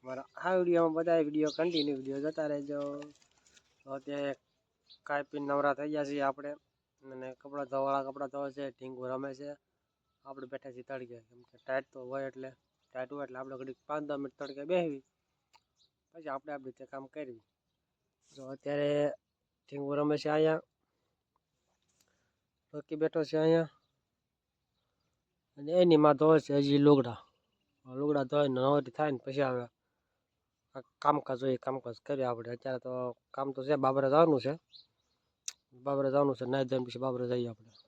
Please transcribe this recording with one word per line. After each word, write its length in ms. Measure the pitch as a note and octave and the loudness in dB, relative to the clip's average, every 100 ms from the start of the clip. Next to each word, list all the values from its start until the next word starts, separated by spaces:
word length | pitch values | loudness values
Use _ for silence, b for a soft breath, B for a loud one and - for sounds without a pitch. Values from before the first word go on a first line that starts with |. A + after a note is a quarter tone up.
અમારા 260 | C3 C3 - - | -10 -12 -12 -6
આ 100 | F3 F#3 | 0 2
વીડિયોમાં 400 | F3 E3+ E3 D#3+ | 4 4 4 2
બધાય 300 | E3 E3 D3 | 2 2 2
વીડિયો 260 | D3+ D3+ D3+ | 0 0 0
કન્ટિન્યુ 380 | E3+ E3 D3 C3+ | 0 0 0 -2
વીડિયો 260 | C3+ C#3 | -4 -4
જોતા 240 | D3+ D#3+ D3+ | -4 -2 -4
રહેજો. 280 | C#3+ C#3+ C#3+ C#3+ C#3+ D3 - _ _ _ - _ _ | -4 -4 -6 -6 -8 -14 -20 _ _ _ -20 _ _
તો 60 | C3+ C#3 | -12 -12
અત્યારે 360 | C#3+ C#3+ C#3+ C3+ _ _ _ _ _ - - | -8 -6 -6 -6 _ _ _ _ _ -20 -6
ખાઈ 220 | C#3+ C#3 | -4 -4
પીને 160 | D3 C#3+ | -8 -2
નવરા 280 | C#3+ C#3+ C#3 | 0 0 0
થઈ 140 | D3+ | -4
ગયા 140 | D3+ C#3+ | -4 -4
છીએ 140 | C#3+ C#3 | -2 -2
આપણે. 240 | C3+ C#3+ D3 _ _ _ _ | -2 -12 -14 _ _ _ _
અને 260 | C3+ C3 C3 B2+ | -18 -14 -12 -14
કપડાં 300 | C#3 C#3+ C3 | -12 -8 -4
ધોવાળા 340 | C3+ C#3 C#3 C3+ | -2 0 0 -2
કપડાં 260 | C#3 C#3 | -8 -8
ધોવે 160 | C#3 C#3 C#3 | -6 -8 -6
છે, 80 | C#3 | -10
ઢીંગુ 280 | - C3 B2+ B2+ | -10 -14 -10 -6
રમે 180 | C3 C#3 C3 | -6 -6 -10
છે. 120 | C#3+ C#3+ _ _ _ _ _ _ C#3 | -14 -16 _ _ _ _ _ _ -18
આપણે 200 | C3+ C3 | -16 -12
બેઠા 220 | C3+ C3+ | -12 -12
છીએ 100 | B2 B2 | -16 -12
તડકે, 300 | C3+ A#2+ A#2 A2+ | -12 -12 -16 _
કેમ 120 | A#2+ B2 | -20 _
કે 80 | B2 | _
ટાઈટ 280 | - C3 C3+ | -6 -6 -6
તો 60 | C3+ B2+ | -16 -10
હોય 160 | C3+ C3+ | -8 -8
એટલે, 200 | C3 C3 C3 _ _ _ | -10 -16 _ _ _ _
ટાઈટ 200 | B2+ B2+ | -12 -10
હોય 100 | C#3+ | -10
એટલે 140 | C3 B2+ | -12 -12
આપણે 160 | C3+ C3 | -12 -12
ઘડીક 180 | C3+ B2+ - | -12 -14 -8
પાંચ 140 | D3+ D3 | -8 -4
દસ 120 | C#3+ | -6
મિનિટ 160 | C#3 _ | -6 _
તડકે 260 | C#3 C#3 D3 | -12 -10 -2
બેસવી, 300 | F3+ E3+ C#3 _ _ _ _ _ _ _ _ _ _ _ | 0 0 -6 _ _ _ _ _ _ _ _ _ _ _
પછી 160 | E3+ D3+ | -12 -8
આપણે 180 | C3+ D3 | -8 -8
આપણી 180 | D3 C3 | -10 -10
રીતે 140 | - C3+ | -16 -14
કામ 120 | C#3 C3+ | -14 -12
કરવી. 280 | D3+ C#3 A#2 _ _ _ _ _ _ _ _ _ C#3 | -12 -12 -14 _ _ _ _ _ _ _ _ _ -18
જો 60 | C3 | -14
અત્યારે 360 | C3+ C#3+ C#3+ D3 D3 D3 - _ _ _ _ _ | -10 -4 -2 0 2 0 -2 _ _ _ _ _
ઢીંગુ 260 | C#3+ C#3 C#3+ | -10 -4 0
રમે 180 | D3 D3+ | 2 0
છે 60 | D3+ | 0
અહીંયા, 320 | D3+ D#3 D#3 _ _ _ _ _ _ _ _ _ _ _ _ _ _ _ _ _ _ _ _ _ | 2 2 2 _ _ _ _ _ _ _ _ _ _ _ _ _ _ _ _ _ _ _ _ _
રોકી 260 | D3 - D3+ | -16 -10 -2
બેઠો 180 | D#3 E3 D3 | -2 0 0
છે 80 | D#3 | 2
અહીંયા, 280 | D#3+ E3 D#3+ _ _ _ _ _ _ _ _ _ _ _ _ _ _ _ _ _ _ - | 4 4 2 _ _ _ _ _ _ _ _ _ _ _ _ _ _ _ _ _ _ -14
અને 120 | C#3+ F3 | 0 6
એની 220 | F3+ D#3 | 8 10
માં 140 | D3+ C#3 | 8 8
ધોવે 180 | D#3 D#3+ | 6 6
છે 80 | - C#3+ | 6 2
હજી 200 | C#3+ C#3+ D3 | 4 6 8
લુગડા. 320 | C#3+ A#2+ G#2+ - _ _ _ _ _ C3 B2+ | 8 6 -6 -18 _ _ _ _ _ -14 -6
લુગડા 280 | D3 C#3+ C3 | 0 0 2
ધોઈને 280 | D3 C#3+ B2+ | 2 2 2
નવરી 360 | C3 C#3+ C3 - | 4 2 0 -2
થાય 160 | D3+ | -2
ને 80 | B2+ | -2
પછી 220 | - C3+ C3 | -6 -2 -2
આવે 160 | B2 A#2+ _ _ _ _ _ _ _ _ _ _ C3+ | -2 -8 _ _ _ _ _ _ _ _ _ _ -20
આ 60 | - _ | -20 _
કામકાજ 380 | D3 D3 - B2+ | 2 2 -2 -2
હોય, 120 | C3+ B2+ | -2 -2
એ 60 | |
કામકાજ 320 | - C3 A#2+ A2+ - | -2 -6 -8 -14 -6
કરીએ 200 | C#3 B2+ | -2 -2
આપણે. 220 | A#2 A#2 | -4 -8
અત્યારે 260 | A#2+ C3+ B2+ B2+ | -10 -8 -8 -6
તો 60 | B2+ B2 - _ | -6 -6 -8 _
કામ 140 | - C#3 | -6 -6
તો 60 | C3+ C3 | -6 -2
છે, 80 | D3 | 2
બાબરા 280 | C3 C3+ C3+ | 2 2 4
જવાનું 280 | D3 E3+ C#3 | 6 6 4
છે, 80 | B2+ D#3+ _ - _ _ _ _ _ _ - - _ B2+ | 0 -6 _ -20 _ _ _ _ _ _ -16 -16 _ -10
બાબરા 280 | C3+ C#3 C3+ | -4 -2 2
જવાનું 220 | C#3 C#3+ B2+ | 2 2 0
છે, 60 | B2 | -2
નાઈ 220 | C3+ B2+ | -2 0
ધોઈને 180 | C3 B2 | -2 -4
પછી 180 | A#2+ | -4
બાબરા 260 | C3 B2 B2 | -4 -2 -2
જઈએ 160 | B2 A#2+ | -2 -2
આપણે. 200 | A2+ A2+ _ | -8 -20 _